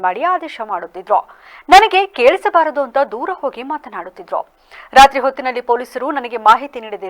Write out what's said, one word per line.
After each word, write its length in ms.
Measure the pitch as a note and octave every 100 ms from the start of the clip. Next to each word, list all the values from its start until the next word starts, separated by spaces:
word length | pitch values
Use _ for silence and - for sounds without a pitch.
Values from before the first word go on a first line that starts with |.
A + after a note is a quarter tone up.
| F#3
ಮಾಡಿ 180 | F#3+ E4+
ಆದೇಶ 240 | F4+ D#4+ - G#3+
ಮಾಡುತ್ತಿದ್ರು. 480 | F3+ F3 F#3 F#3+ G3+ - - - - - F#4
ನನಗೆ 260 | A4 F#4 G4 -
ಕೇಳಿಸಬಾರದು 680 | B3 F4+ - E4+ D#4 C#4+ C4
ಅಂತ 100 | C4+ C#4
ದೂರ 160 | G#3+ F4 F#4
ಹೋಗಿ 220 | C4+ A3+ C4
ಮಾತನಾಡುತ್ತಿದ್ರು. 680 | D#4 A#3+ G#3 F3 - - - - _ _ - - -
ರಾತ್ರಿ 220 | - C#4 C4+
ಹೊತ್ತಿನಲ್ಲಿ 360 | C4 B3+ B3 B3
ಪೊಲೀಸರು 380 | A#3+ B3 B3+ C4+ C#4+
ನನಗೆ 200 | A#3+ A3+ G#3+
ಮಾಹಿತಿ 280 | A#3+ C#4 B3
ನೀಡದೆ 260 | A3 G3+